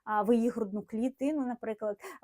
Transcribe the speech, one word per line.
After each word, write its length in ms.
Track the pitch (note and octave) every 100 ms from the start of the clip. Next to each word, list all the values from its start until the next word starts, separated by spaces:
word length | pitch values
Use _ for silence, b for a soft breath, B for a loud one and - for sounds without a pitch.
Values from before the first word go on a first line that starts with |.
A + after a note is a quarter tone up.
а, 180 | - G#3+
в 120 | G3+
її 140 | A#3+ A#3
грудну 340 | A#3 G#3 G#3
клітину, 640 | G3+ A3 B3+ - C4+ D#4 B3
наприклад. 500 | A#3+ A3 G#3+ G#3+ G3+ B B